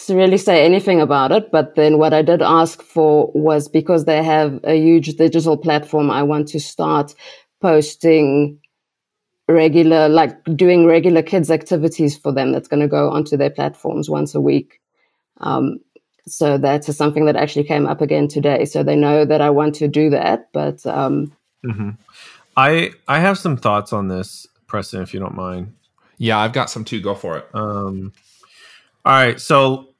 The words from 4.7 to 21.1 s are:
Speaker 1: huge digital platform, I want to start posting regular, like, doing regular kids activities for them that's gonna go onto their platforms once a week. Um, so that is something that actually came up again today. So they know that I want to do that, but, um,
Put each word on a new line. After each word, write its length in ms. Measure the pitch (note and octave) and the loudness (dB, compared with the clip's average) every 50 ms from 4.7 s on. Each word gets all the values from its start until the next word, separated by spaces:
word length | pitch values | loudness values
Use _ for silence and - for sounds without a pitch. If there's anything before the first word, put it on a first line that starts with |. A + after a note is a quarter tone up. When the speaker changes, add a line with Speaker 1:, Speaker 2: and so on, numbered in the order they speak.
| D#3+ | 0
Speaker 1:
huge 400 | D#3+ D#3 E3 E3 E3 C3+ D#3 D3 | 2 4 4 4 4 2 0 -2
digital 420 | - D#3+ D#3+ E3 E3 D#3 E3 D3+ | 0 0 2 2 0 0 0 0
platform, 540 | D3 D3+ E3 D3+ D3+ D3 - - D3+ D3 C#3+ | -2 0 -2 -2 -2 -2 -4 -2 -2 0 0
I 120 | G#2 C3+ C#3+ | 0 0 0
want 240 | D3 D3+ D3 D3+ D3 | -2 -2 -2 -4 -6
to 120 | - D#3 | -6 -10
start 540 | D3 - - - E3 D#3 D3+ D3+ E3 D#3 - _ - - - - _ _ _ _ - | -10 -10 -8 -6 -4 -2 -2 -2 -2 -4 -8 _ -20 -20 -20 -20 _ _ _ _ 0
posting 960 | F#3 D#3+ D#3 D3 D3+ - - - E3 D#3+ D#3+ D3+ C3+ C3+ D3 D3 D3 D3 - _ _ _ _ _ _ _ _ _ _ _ _ _ _ _ _ _ - | 2 2 2 2 0 -4 -2 2 4 4 4 4 2 2 0 0 -2 -4 -10 _ _ _ _ _ _ _ _ _ _ _ _ _ _ _ _ _ 2
regular, 600 | E3 E3 D#3+ D#3+ D3 E3+ E3 D#3+ E3 D#3+ D#3 D3+ | 2 4 4 4 4 4 4 4 4 4 4 4
like, 340 | D3+ E3 D#3 B2 - - - E3 D#3+ | 4 4 2 2 -2 -8 -8 -6 -2
doing 300 | C#3 F#3 F3+ F3+ F3 E3+ | 2 2 4 4 6 6
regular 360 | E3 E3 E3 D3+ F3+ E3+ E3 D#3 | 6 6 4 4 2 2 2 0
kids 280 | - G#3 F#3+ D#3 D3+ D#3+ | 0 -2 -2 0 0 -2
activities 640 | D#3 - - F#3 D#3 D3+ E3 D#3+ - D#3+ C#3+ C#3+ - | -2 -2 -2 -2 0 -2 -2 -2 0 -2 -2 -2 -4
for 140 | - D3 C3+ | -6 -4 -4
them 180 | C3+ C3 C3 | -2 -2 -2
that's 160 | C3+ C3 C3 - | -2 -4 -4 -4
gonna 200 | C3 D3 D3 D3 | -2 0 0 0
go 220 | D3+ D3 D3 C#3+ | 0 0 0 0
onto 260 | - D3 D#3 - - | -2 -4 -4 -2 -2
their 140 | C#3 C#3 C#3+ | -2 -2 -2
platforms 600 | C#3+ - C#3+ D3 C#3+ - - C#3+ D3 D3 D3 D3+ | -2 -4 -6 -6 -6 -8 -10 -8 -8 -6 -6 -6
once 240 | D3+ D3 D3 D3 - | -6 -6 -6 -6 -4
a 60 | D3 | -2
week. 400 | C#3 C#3+ C#3 C#3+ - _ _ _ _ _ _ _ _ _ _ _ _ _ _ _ | -2 0 0 -2 -2 _ _ _ _ _ _ _ _ _ _ _ _ _ _ _
Um, 380 | - - - C3 C3+ C3+ - - _ _ _ _ _ _ _ _ _ | -8 -6 -4 -4 -4 -4 -6 -10 _ _ _ _ _ _ _ _ _
so 320 | - - - D#3+ D3 C#3 C#3 | -14 -8 -4 -2 0 0 0
that 300 | C#3 C#3 C#3+ D3 D3 - | 0 0 -2 -2 -4 -6
is 80 | C#3+ | -6
something 300 | - D3+ D3+ D3 D3+ D#3 | -2 -2 -2 0 0 0
that 100 | D3+ - | 0 0
actually 280 | - D3 D3 - D3 D3 | 0 -2 -4 -2 -4 -4
came 220 | D3 D#3+ D3 C#3+ | -2 -2 -2 -2
up 140 | - - - | -2 -2 -4
again 260 | D#3 D3 D3+ D3 C#3+ | -2 -2 0 0 -2
today. 380 | D3 D3 D3+ C#3+ D3 C#3 - - | -2 -2 -2 -2 0 0 0 -2
So 180 | D3 - D3 C#3+ | -2 -4 -4 -2
they 140 | C#3+ D3+ | 0 0
know 280 | D3 D3 C#3+ D3 D3+ D3+ | 2 2 2 2 2 2
that 160 | C#3 D3+ D3+ | 2 2 2
I 100 | D3 D3 | 2 2
want 260 | D3 C#3+ D3+ D3+ D3 | 2 2 0 -2 -2
to 100 | - D3+ C#3+ | -4 -4 -2
do 220 | C#3 D3 D#3 D#3 | 0 0 0 2
that, 380 | C#3+ - - - - A#2 - _ - | 0 0 0 -2 -2 -4 -6 _ -8
but, 320 | D3 D3 D3 D3 C#3+ - | -6 -6 -6 -6 -8 -8
um, 460 | - - D3 C3+ C3+ | -8 -6 -4 -4 -2